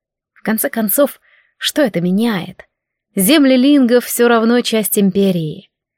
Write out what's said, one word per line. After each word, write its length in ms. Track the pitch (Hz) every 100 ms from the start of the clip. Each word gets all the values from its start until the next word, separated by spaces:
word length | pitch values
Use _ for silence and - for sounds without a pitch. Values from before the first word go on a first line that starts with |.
| _ _ _
В 100 | _
конце 260 | - 220 -
концов, 500 | - 220 - 285 - _ _ _ _
что 240 | - -
это 180 | 262 175
меняет? 680 | 175 190 233 202 170 - - _ _ _ _ -
Земли 420 | 185 311 269 262
лингов 480 | 262 294 240 247 -
всё 220 | - 233
равно 340 | 233 220 240
часть 380 | 240 220 208 208
империи. 720 | 196 202 196 175 156 185 - _ _